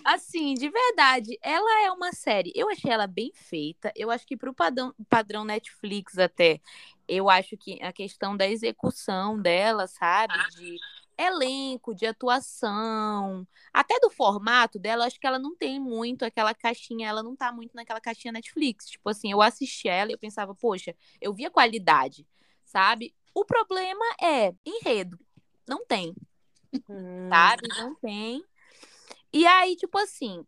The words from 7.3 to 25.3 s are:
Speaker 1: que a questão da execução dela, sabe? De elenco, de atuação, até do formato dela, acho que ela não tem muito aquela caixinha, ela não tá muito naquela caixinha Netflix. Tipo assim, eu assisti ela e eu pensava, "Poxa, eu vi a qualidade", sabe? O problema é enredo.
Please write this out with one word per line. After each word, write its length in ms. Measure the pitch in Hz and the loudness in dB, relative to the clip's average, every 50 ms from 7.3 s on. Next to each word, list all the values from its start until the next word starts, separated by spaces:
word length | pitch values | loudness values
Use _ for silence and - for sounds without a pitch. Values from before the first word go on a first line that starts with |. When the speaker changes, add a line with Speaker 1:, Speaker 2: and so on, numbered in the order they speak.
| 185 185 190 - 214 | 6 6 4 0 -10
Speaker 1:
que 220 | - - 202 - - - | -16 -14 -14 -12 -10 -10
a 100 | 185 - | -10 -8
questão 420 | - 196 202 - - 202 196 208 | -8 -12 -12 -10 -6 -6 -4 0
da 120 | 196 190 196 | 0 0 0
execução 920 | 220 214 226 233 226 _ - 196 - - - - 196 185 196 208 220 214 | 0 -2 -2 -4 -4 _ -4 -4 -4 -4 -6 -4 -4 -2 -2 -2 -2 -2
dela, 460 | 196 175 170 180 202 226 220 208 190 | 0 2 2 4 2 2 2 0 -2
sabe? 480 | 185 - - 180 170 180 202 220 214 - - - - 170 | -4 -4 -2 0 2 2 2 2 0 -2 -2 -4 -4 -6
De 200 | 175 175 175 170 175 - - - - _ _ _ - | -10 -14 -14 -14 -14 -14 -18 -20 -20 _ _ _ -2
elenco, 760 | 320 370 370 330 262 262 269 269 269 269 254 247 - 240 220 | -2 0 0 0 -2 -2 -2 -4 -4 -6 -6 -8 -8 -10 -8
de 100 | 180 214 | -4 -4
atuação, 1400 | 220 226 - 262 247 247 269 262 - - - 247 214 202 214 220 226 220 220 214 214 208 202 196 196 190 185 185 - _ _ - - - | -4 -4 -2 0 0 0 0 0 -4 -12 -8 -6 -4 -4 -2 -4 -4 -4 -4 -4 -4 -4 -4 -4 -6 -8 -10 -12 -16 _ _ -12 -4 0
até 260 | - 285 - 440 494 | 0 2 2 2 4
do 100 | 480 427 | 4 2
formato 680 | - - 254 202 202 208 208 226 240 247 233 226 - 202 | 2 4 2 2 2 2 0 2 4 4 4 4 0 -4
dela, 280 | 180 208 226 233 233 | -4 -2 0 0 0
acho 120 | 254 - - | -2 -2 -4
que 80 | - | -4
ela 120 | 262 262 262 | -2 -2 -2
não 180 | 269 294 349 | -4 -6 -8
tem 240 | - - 269 269 277 | -6 -6 -6 -4 -4
muito 420 | 269 254 226 226 233 240 254 233 247 | -6 -6 -4 -4 -4 -4 -4 -4 -6
aquela 260 | 226 - 233 214 214 233 | -4 -2 0 0 0 0
caixinha, 540 | _ - 233 233 - - - 233 226 226 214 | _ -2 -2 -2 -4 -8 -12 -10 -8 -6 -4
ela 140 | 214 220 220 | -4 -4 -6
não 120 | 233 262 | -8 -8
tá 160 | - 262 247 | -6 -6 -6
muito 240 | 240 233 233 240 - | -6 -8 -14 -16 -16
naquela 280 | 240 233 - 220 220 - | -14 -12 -10 -10 -8 -8
caixinha 300 | 233 226 - - 240 226 | -8 -10 -8 -8 -10 -10
Netflix. 520 | 226 - - - 320 302 262 214 - - - | -10 -12 -10 -6 -2 -2 -2 -2 -4 -10 -20
Tipo 180 | - - - 202 | -16 -10 -6 -6
assim, 240 | 214 - - 202 202 | -6 -4 -4 0 4
eu 80 | 208 | 6
assisti 480 | 214 - - - 277 247 - - - - | 6 6 4 0 -8 -8 -8 -6 -4 -2
ela 220 | 180 185 208 220 | 0 0 0 -2
e 40 | - | -4
eu 40 | - | -8
pensava, 360 | - 214 208 220 202 190 196 | -10 -12 -8 -8 -8 -8 -8
"Poxa, 400 | _ - 233 190 180 - 175 170 _ _ _ _ - | _ -2 -2 -2 -2 -6 -12 -14 _ _ _ _ -10
eu 140 | - 202 202 | -8 -8 -6
vi 140 | 196 277 | -6 -6
a 40 | 359 | 0
qualidade", 760 | - 339 247 233 220 226 180 165 156 135 131 135 - - - _ _ _ _ _ _ _ _ | 4 4 4 4 2 0 4 4 6 6 4 2 -4 -12 -20 _ _ _ _ _ _ _ _
sabe? 480 | _ - 196 190 202 240 220 226 - _ _ _ _ - | _ 2 4 4 4 4 2 -4 -14 _ _ _ _ -2
O 120 | 392 415 | -2 0
problema 580 | - 480 466 427 - 381 370 370 370 381 403 453 466 - - | 2 2 0 2 0 -2 -4 -4 -4 -4 -4 -4 -4 -2 0
é 320 | - 339 302 247 214 185 180 _ - | 0 2 4 4 2 2 0 _ -12
enredo. 520 | 311 403 466 - 330 240 208 185 180 175 - _ _ | -10 -8 -4 -2 0 0 0 -2 -6 -10 -18 _ _